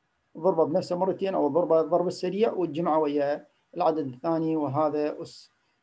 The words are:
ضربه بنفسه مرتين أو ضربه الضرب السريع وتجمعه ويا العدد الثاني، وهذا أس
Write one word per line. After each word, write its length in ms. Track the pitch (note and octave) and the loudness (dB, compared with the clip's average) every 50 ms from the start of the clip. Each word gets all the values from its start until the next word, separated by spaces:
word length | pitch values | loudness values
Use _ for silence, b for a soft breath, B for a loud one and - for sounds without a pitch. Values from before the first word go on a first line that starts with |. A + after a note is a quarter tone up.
| _ _ _ _ _ _ - - | _ _ _ _ _ _ -10 -2
ضربه 280 | D#3+ F#3 F3+ E3 D#3 | 0 0 4 4 2
بنفسه 320 | C#3+ D#3 F#3 - - F3 F3 | 2 2 -2 -2 -2 -2 -2
مرتين 380 | F#3 F#3+ F3 - G3 F#3+ F#3 | 0 0 -2 -2 -2 -4 0
أو 120 | D3+ D3 D3 | 0 0 2
ضربه 340 | C3+ E3 F3 D#3 D#3+ D#3+ | 2 2 2 4 4 4
الضرب 260 | D#3+ D3+ E3+ E3+ F3 F#3 | 4 4 2 2 2 0
السريع 460 | F3 - - F3+ F3+ G3 A3 - - | -4 -4 -4 -4 0 0 0 0 0
وتجمعه 460 | G3+ F3 D#3+ C#3+ D3+ E3+ F3 D3+ D#3+ | 0 -4 -2 -2 -2 0 2 2 2
ويا 480 | D#3 D3 C#3+ D3 C#3+ C#3+ D3 D3 - _ _ _ _ _ - | 2 2 0 0 0 0 -2 -4 -6 _ _ _ _ _ -6
العدد 320 | E3+ F3 D#3+ D#3+ D#3 D3+ C3 | -2 0 0 0 0 -2 -6
الثاني، 480 | B2+ B2+ - E3 E3 D#3+ D#3+ D#3+ D#3+ | -8 -6 -4 -2 -2 0 0 -2 -2
وهذا 680 | D#3 D3 C3+ C3 C#3+ D#3 D3+ D3 D3+ D3 D3+ D#3 - | -2 -2 -2 0 0 0 0 0 0 -2 -2 -4 -6
أس 340 | E3 D#3 - - - - _ _ _ _ _ _ | -12 -14 -16 -20 -20 -20 _ _ _ _ _ _